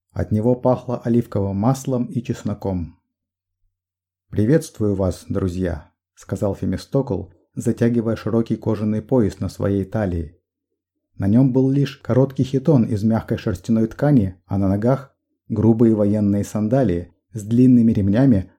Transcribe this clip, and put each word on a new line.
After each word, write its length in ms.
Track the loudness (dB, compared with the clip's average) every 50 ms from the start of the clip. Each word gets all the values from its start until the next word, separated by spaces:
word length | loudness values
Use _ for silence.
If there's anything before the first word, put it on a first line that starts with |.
| _ _ -8
От 200 | -6 -4 -2 -2
него 240 | 0 2 2 0
пахло 420 | 2 2 0 0 0 -2 -6 -8 -6
оливковым 580 | -2 0 0 0 0 -2 -2 -4 -4 -4 -2
маслом 500 | -2 0 0 0 -2 -4 -4 -4 -4 -4
и 160 | -4 -6 -8 -6
чесноком. 760 | -6 -8 -6 -6 -8 -8 -6 -6 -6 -4 -4 -6 -8 -12 _ _ _ _ _ _ _ _ _ _ _ _ _ _ _ _ _ _ _ _ _ _ _ _ _ _ _
«Приветствую 640 | -4 -2 2 2 2 2 0 -2 -8 -4 -2 -2 0
вас, 320 | 0 -2 -2 -4 -4 -8 -8
друзья», 640 | -4 -4 -4 -4 -2 -4 -4 -4 -4 -6 -10 _ _ _ _ _ _
сказал 400 | -20 -12 -10 -6 -4 -2 -2 -4
Фемистокл, 760 | -4 -4 -4 -4 -4 -6 -4 -2 -2 -2 -2 -4 -6 -6 -10 _ _ _ _ _
затягивая 580 | -6 -4 -2 -2 0 0 0 0 0 -2 -2 -4
широкий 400 | -4 -4 -2 0 0 0 -2 -4
кожаный 480 | -4 -4 -4 -4 -2 -2 -2 -2 -4 -4
пояс 380 | 0 0 2 2 0 -2 -4
на 80 | -8 -8
своей 360 | -6 -4 -2 -2 0 -2 -2
талии. 560 | -4 -4 -4 -2 -2 -4 -4 -6 -8 -12 _ _ _ _ _ _ _ _ _ _ _ _ _ _ _ _ -4
На 80 | 0
нем 260 | 2 4 4 4 4 4
был 160 | 2 0 2
лишь 280 | 2 0 0 -2 -4
короткий 480 | -8 -6 0 2 2 2 2 0 -2 -2
хитон 400 | -2 -2 -2 0 2 2 2 2
из 180 | 0 -2 -2 0
мягкой 360 | 0 0 0 -2 -4 -6 -4
шерстяной 500 | -4 -4 -6 -4 -4 -2 0 0 0 -2
ткани, 520 | -2 -2 0 2 4 4 2 0 -2 -8 _
а 100 | -6 -4
на 120 | -2 0 0
ногах — 480 | 0 0 0 0 0 -2 -4 -8 _ _ _ _ _ _ _ -8
грубые 480 | -2 2 2 4 4 4 4 4 4
военные 480 | 4 2 2 0 0 0 0 0 0 -2
сандалии 680 | -4 -4 -4 -2 0 0 0 2 0 0 -2 -6 -8 _ _ _ _ -14
с 100 | -12 -6
длинными 500 | -2 2 4 6 6 6 6 6 4 2
ремнями, 600 | 2 2 2 2 4 4 4 4 2 0 -4 _